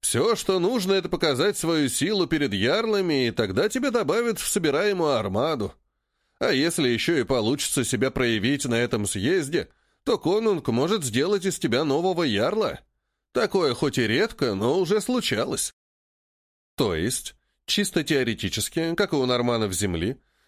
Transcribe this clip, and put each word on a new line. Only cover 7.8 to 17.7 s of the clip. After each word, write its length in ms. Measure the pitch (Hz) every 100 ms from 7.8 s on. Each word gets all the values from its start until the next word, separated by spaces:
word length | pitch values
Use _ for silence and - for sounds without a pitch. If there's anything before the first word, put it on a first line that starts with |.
себя 260 | 120 120 127
проявить 540 | - 123 110 107 143
на 100 | 131
этом 320 | 117 120 113 104
съезде, 600 | 101 110 185 139 151 - _ _ _
то 160 | - 220
конунг 480 | 156 202 226 180 -
может 360 | 117 156 214
сделать 420 | 135 110 160 202 185
из 120 | -
тебя 240 | 147 117
нового 400 | 151 139 180 175
ярла. 560 | 160 101 123 214 185 - _ _ _ _ _
Такое 420 | - 220 190 156
хоть 240 | 120 147 131
и 80 | 113
редко, 460 | 123 220 - 131
но 240 | 95 113 170
уже 220 | 170 214
случалось". 720 | 202 254 - 107 127 - - _ _ _ _ _ _ _ _ _ _
То 220 | - 117 80
есть, 400 | 98 - - - _ _
чисто 360 | -